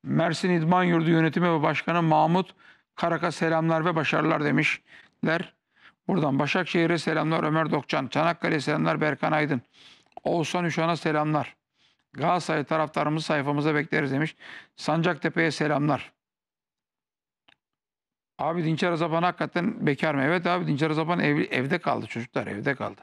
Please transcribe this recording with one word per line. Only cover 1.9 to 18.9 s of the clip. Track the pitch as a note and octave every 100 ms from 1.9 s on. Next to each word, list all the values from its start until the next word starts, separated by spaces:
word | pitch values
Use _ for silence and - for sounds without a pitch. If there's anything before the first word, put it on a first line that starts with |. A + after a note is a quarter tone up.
| E3+
Mahmut | E3 D#3 D#3 F3 F3+ - - - _
Karak'a | - E3+ E3 F3
selamlar | - E3 D#3+ D#3+ D#3+
ve | E3 D#3+
başarılar | D3+ D#3+ - D#3+
demişler. | D3 D3 D3+ - _ - - _ - E3 - _ _ _ - _ -
Buradan | F#3+ D3 C#3
Başakşehir'e | C#3+ F#3+ E3+ F3 E3 E3+
selamlar | D#3 D#3 D#3 E3
Ömer | D#3 D#3+ D#3
Dokcan. | D3+ - D3+ C3
Çanakkale'ye | C#3 E3 E3 E3 D#3+
selamlar | C3 D3+ D#3+ D#3
Berkan | D3+ C3+ D#3+
Aydın. | D#3 D3 C3 - _ - - _ -
Oğuzhan | - E3+ D3+ F3+
Üşan'a | F3 D3+ E3 E3
selamlar. | E3 D3+ D3+ D3+ B2+ - _ _ _ _ _
"Galatasaray | B2+ D#3 F3 D#3 D#3
taraftarımızı | C3+ D#3+ D3+ - D3+ D#3 D#3
sayfamıza | D#3 C#3 D3 D3
bekleriz." | D3+ D3+ D#3+ C#3+
demiş. | C3+ D#3 - - - - -
Sancaktepe'ye | - D#3+ E3 D3+ E3 E3+ E3
selamlar. | - D3+ C#3+ D3 C3 - _ _ _ _ _ _ _ _ _ _ _ _ _ _ _ _ _ _ _ _ _ _ -
Abi | C#3+ E3+
Dinçer | D#3 D#3+ F#3